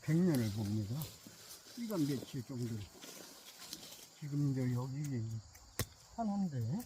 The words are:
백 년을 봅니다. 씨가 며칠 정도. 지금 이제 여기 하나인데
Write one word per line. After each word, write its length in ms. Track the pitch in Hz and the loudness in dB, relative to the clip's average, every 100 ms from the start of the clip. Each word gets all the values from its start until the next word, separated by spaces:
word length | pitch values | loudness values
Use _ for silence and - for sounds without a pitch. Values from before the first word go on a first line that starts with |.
백 160 | - 160 | 6 6
년을 340 | 180 143 113 | 8 6 4
봅니다. 500 | 101 101 107 104 131 156 - - - - - - - | 2 2 2 0 -2 -6 -10 -18 -18 -18 -18 -14 -6
씨가 220 | 233 202 | -2 2
며칠 460 | 143 135 - 139 113 | 2 2 -2 -6 -4
정도. 300 | 131 120 110 101 - - - - - - - - - - - - - | -4 -2 -2 -6 -12 -16 -14 -16 -16 -18 -16 -12 -12 -12 -16 -18 -10
지금 320 | 147 143 143 | -4 2 2
이제 220 | 131 127 | 4 2
여기 540 | 123 131 135 147 127 113 110 - - - - - - - - | 2 0 -2 -2 -2 -2 -4 -8 -20 -20 -6 -6 -6 -14 -2
하나인데 680 | 226 202 185 139 113 180 | 0 2 0 0 0 -2